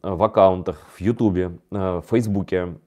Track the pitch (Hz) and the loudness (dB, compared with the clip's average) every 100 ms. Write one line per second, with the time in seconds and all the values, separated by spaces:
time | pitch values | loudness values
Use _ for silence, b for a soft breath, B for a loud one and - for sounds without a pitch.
0 | 98 87 110 110 95 92 90 85 - - | -8 0 2 6 4 4 -4 -8 -16 -6
1 | 92 117 110 90 90 85 _ 101 95 87 | -4 0 0 0 -2 -8 _ -6 -4 -4
2 | - 117 107 98 92 92 90 78 | -2 -2 0 -4 -2 -4 -4 -10